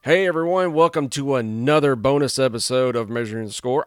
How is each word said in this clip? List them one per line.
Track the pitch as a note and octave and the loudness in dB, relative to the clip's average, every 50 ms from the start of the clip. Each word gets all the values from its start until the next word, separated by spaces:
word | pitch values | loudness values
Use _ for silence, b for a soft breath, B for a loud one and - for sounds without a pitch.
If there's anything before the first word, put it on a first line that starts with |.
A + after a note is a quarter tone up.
| _ C3+ | _ 2
Hey, | D#3+ F#3 F#3+ | 2 2 2
everyone. | F3+ E3 D#3+ E3 E3+ F3+ F#3 F#3 F3+ D#3 | 0 0 0 0 0 0 0 0 0 2
Welcome | D#3 E3 E3 - D#3+ C#3+ B2 | 2 2 4 2 -2 -4 -2
to | - C#3+ C#3 C#3 C#3 | -4 -4 -2 0 0
another | B2+ A2+ A2 A2 A2+ A#2+ C#3 D3+ D#3 C#3+ C#3+ C3+ | 0 -2 -2 -4 -2 0 2 4 4 4 2 0
bonus | A#2 G#2 C3 C#3 C#3+ C#3+ B2 - | 2 2 2 2 2 0 0 0
episode | C3+ C3 C3 A2 A#2 - - B2+ B2+ B2+ B2+ A#2 | 0 0 0 0 -2 -4 -2 0 0 0 2 0
of | A#2+ A2+ G2+ | -2 -4 -4
Measuring | A#2 A#2+ A#2 G#2+ G#2+ A2+ A2+ | -4 -6 -4 -4 -6 -8 -8
the | G#2 | -8
Score, | F#2+ - - B2 B2+ D3 - | -10 -8 -4 -2 -2 -2 -2